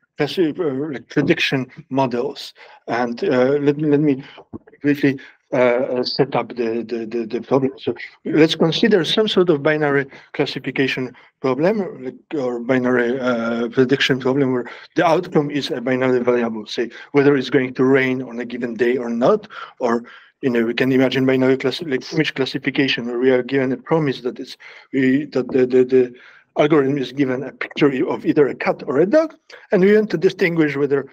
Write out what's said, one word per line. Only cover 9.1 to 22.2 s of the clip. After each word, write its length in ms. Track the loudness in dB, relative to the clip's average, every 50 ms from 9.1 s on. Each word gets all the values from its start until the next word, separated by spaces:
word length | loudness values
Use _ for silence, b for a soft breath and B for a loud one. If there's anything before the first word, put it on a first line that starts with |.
| 0 0 0 2
sort 220 | 2 2 2 2
of 140 | 2 2 0
binary 420 | 0 0 0 0 2 2 0 0 -2 B B B B -4
classification 840 | -4 -4 -2 -4 -8 -8 -6 -2 -2 0 0 -2 -4 -6 -8 -10 b b b b _
problem, 640 | -2 -2 0 2 2 0 0 0 -2 -6 -8 -12 -12
like, 360 | -14 -14 -14 _ -10 -6 -4
or 200 | -4 -4 -4 -4
binary, 600 | -2 0 0 0 2 2 2 2 2 0 -2 -2
uh, 480 | -2 -2 -2 -2 -2 -4 -4 -4 -4 -2
prediction 500 | 0 2 2 2 2 0 0 0 -2 -2
problem 340 | -2 -2 0 0 0 0 0
where 160 | -2 -4 B B B B B -2
the 80 | 0 2
outcome 460 | 2 2 2 0 0 0 0 0 0
is 220 | -2 -4 -4 -4
a 100 | -6 -6
binary 380 | -4 -2 -2 0 2 2 2 2
variable, 480 | 2 2 2 2 0 -2 -4 -6 -10 -8
say 240 | -6 -6 -6 -6 B B B B 2
whether 220 | 4 4 4 4
it's 140 | 2 2 0
going 240 | 0 0 0 0 0
to 100 | 0 2
rain 380 | 4 4 4 2 2 -2 -4
on 180 | -6 -8 -10 -10
a 60 | -10
given 300 | -8 -8 -8 -8 -6 -4
day 220 | 0 0 0 0 0
or 120 | -2 -4
not, 380 | -2 0 2 2 2 2 0 B B B B B B -4
or, 240 | -2 0 0 -2 -4 B B B B B B _
you 80 | -4 -2
know, 140 | 0 0 0
we 100 | 0 0
can 180 | 0 0 2
imagine 340 | 2 2 2 2 2 0 2
binary 320 | 2 2 2 4 2 2 2
classi-, 320 | 0 -2 -4 -4 -4 -4
like, 240 | -4 -4 -4 -4 -2
image 220 | -2